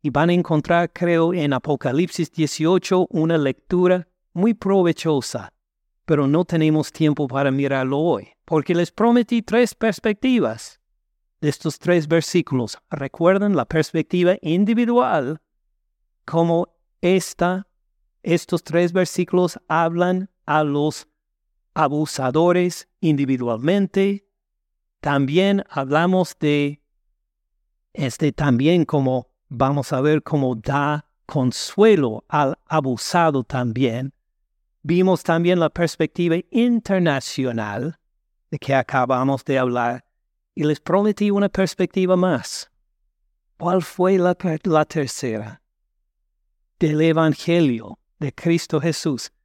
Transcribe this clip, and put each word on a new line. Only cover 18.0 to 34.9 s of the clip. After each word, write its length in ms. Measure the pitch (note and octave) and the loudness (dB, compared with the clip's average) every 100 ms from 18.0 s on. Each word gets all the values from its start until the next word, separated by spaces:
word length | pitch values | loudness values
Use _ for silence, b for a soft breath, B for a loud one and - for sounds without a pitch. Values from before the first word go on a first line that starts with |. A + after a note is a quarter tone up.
| _ _ | _ _
estos 400 | - E3 - D#3+ | -2 -2 0 -6
tres 280 | - E3 F3 | -2 0 0
versículos 680 | F#3 F3 - F3 F3+ F3 - - | 0 -2 -2 0 0 0 -4 -4
hablan 640 | D#3+ E3 E3+ F3+ F#3 G3 _ - | -2 0 0 0 -2 -6 _ -2
a 180 | D#3 | 0
los 440 | D3+ C#3+ D3+ - - _ _ _ _ _ _ | 0 0 -2 -4 -18 _ _ _ _ _ _
abusadores 1160 | - D3 D3 D3+ - C3 C#3+ F3 F3+ F3+ - - _ | -2 -2 0 -4 -4 -2 2 2 2 0 -4 -18 _
individualmente. 1300 | E3 C#3+ C3+ B2+ A#2+ A2+ C#3 G3+ G3 G3 G3 G3+ _ _ _ _ _ _ _ _ | 0 2 0 0 -2 -2 0 0 0 0 0 -2 _ _ _ _ _ _ _ _
También 640 | D3 C#3+ C3+ D#3+ G3 G3 - | -2 0 2 2 2 0 -2
hablamos 680 | - C3+ D3 F3 F#3 F3 - | -8 -2 0 2 0 -2 -2
de, 420 | D3+ D3 C#3+ D3 _ _ _ _ _ _ _ _ _ _ _ | 0 0 -2 -6 _ _ _ _ _ _ _ _ _ _ _
este, 400 | - C3+ - D3+ | -6 -6 -2 -2
también 500 | - C#3+ A#2+ C#3+ F3 | 0 0 2 4 2
como, 460 | D3+ D3+ C3 B2+ - _ _ | 2 0 0 -2 -6 _ _
vamos 460 | A#2+ C3+ C#3+ C3 | -2 0 0 -2
a 80 | C3+ | -2
ver 200 | D3 D#3 | 0 0
cómo 320 | - D3+ C3 A#2 | 0 -2 -2 -4
da 500 | A2 C#3+ C#3+ D3+ _ _ - | -2 -2 0 -4 _ _ -6
consuelo 1000 | C#3+ B2+ - - - A3 G3 B2+ G#2+ _ | -2 -2 -2 -6 4 6 6 2 -4 _
al 300 | D3+ C#3 - _ | 0 0 -2 _
abusado 760 | D#3+ C3+ A#2+ - F3 E3 C#3 | -2 -2 -4 -2 2 2 0
también. 680 | A#2 C3 B2 A2+ C3 A#2 C#3 _ _ _ _ _ _ _ | -4 -4 -4 0 -2 -2 -10 _ _ _ _ _ _ _
Vimos 420 | C#3 | 0